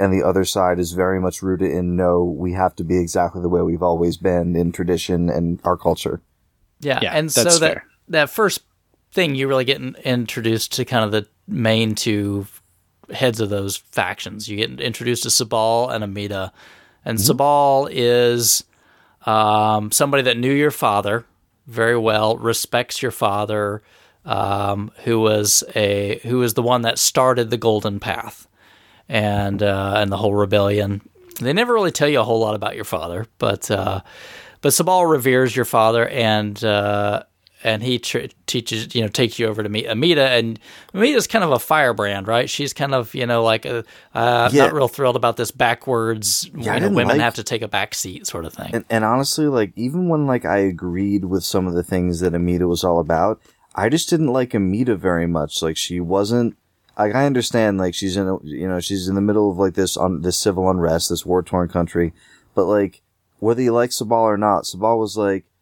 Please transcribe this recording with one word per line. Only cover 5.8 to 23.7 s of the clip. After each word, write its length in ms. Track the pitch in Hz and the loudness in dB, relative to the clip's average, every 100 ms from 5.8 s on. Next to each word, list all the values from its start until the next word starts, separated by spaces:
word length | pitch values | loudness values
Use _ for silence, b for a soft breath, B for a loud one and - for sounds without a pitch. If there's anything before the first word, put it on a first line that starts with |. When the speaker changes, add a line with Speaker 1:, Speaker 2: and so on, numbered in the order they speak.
| 87 80 - - - _ _ _ _ _ | 0 -2 -4 -8 -12 _ _ _ _ _
Speaker 2:
Yeah, 180 | 147 127 | -2 -2
Speaker 3:
Yeah, 100 | 104 151 | 0 -2
Speaker 2:
and 140 | 160 | 0
so 140 | 127 | 2
Speaker 3:
that's 160 | 117 165 | 4 4
Speaker 2:
that, 120 | 160 | 2
Speaker 3:
fair. 120 | - - _ - | 0 -8 _ -2
Speaker 2:
that 220 | 156 143 | 0 0
first 320 | - 202 - - _ _ _ _ | 2 0 0 -10 _ _ _ _
thing, 240 | - 165 135 | -2 0 0
you 100 | 135 | 0
really 180 | 135 | 2
get 160 | 127 135 | 2 0
in-, 140 | 127 - | -4 -6
introduced 680 | 135 123 113 127 113 110 - | -2 -2 -2 -2 0 0 -2
to 120 | - | -4
kind 200 | 120 123 | -2 0
of 80 | 107 | 2
the 160 | 107 104 _ - | -2 -4 _ -8
main 480 | 180 110 113 113 | -2 2 2 0
two 520 | 104 117 104 101 101 98 - _ _ _ _ - | -2 -2 0 -2 -4 -6 -16 _ _ _ _ -16
heads 260 | - 131 110 | -2 0 0
of 80 | 104 | -2
those 280 | 101 98 - | -2 -4 -8
factions. 720 | - - 92 98 - 107 107 | -6 -4 -4 -6 -12 -12 -10
You 80 | 104 | -6
get 240 | 117 127 | -6 -4
introduced 420 | 131 - 120 120 | -8 -4 -2 -2
to 60 | 113 | 0
Sabal 600 | - 113 117 113 117 127 | -2 0 0 0 0 0
and 80 | 113 | -4
Amida. 500 | 104 101 101 98 95 B B B B B | -6 -6 -6 -6 -8 B B B B B
And 120 | - 110 | -6 0
Speaker 1:
Mm-hmm. 120 | 101 131 | 0 2
Speaker 2:
Sabal 480 | 143 143 139 135 143 | 4 4 4 2 0
is, 720 | - 120 120 120 120 113 - - b b b b b - | 0 2 4 2 2 0 -2 -4 b b b b b 0
um, 640 | 110 107 107 107 107 107 | 2 4 4 2 0 0
somebody 300 | - 143 139 | 0 2 2
that 120 | 127 117 | 2 0
knew 160 | 127 | 0
your 180 | 139 147 | 2 0
father 540 | - 120 101 101 117 - _ _ _ - | 0 0 0 0 -4 -6 _ _ _ -10
very 300 | 113 113 120 | 0 2 2
well, 380 | 110 107 110 117 | 2 2 2 0
respects 640 | 113 113 - 120 123 - | -2 -2 -2 -2 -2 -4
your 80 | 123 | -6
father, 720 | - 110 101 107 107 101 | -2 -2 0 -2 -2 -2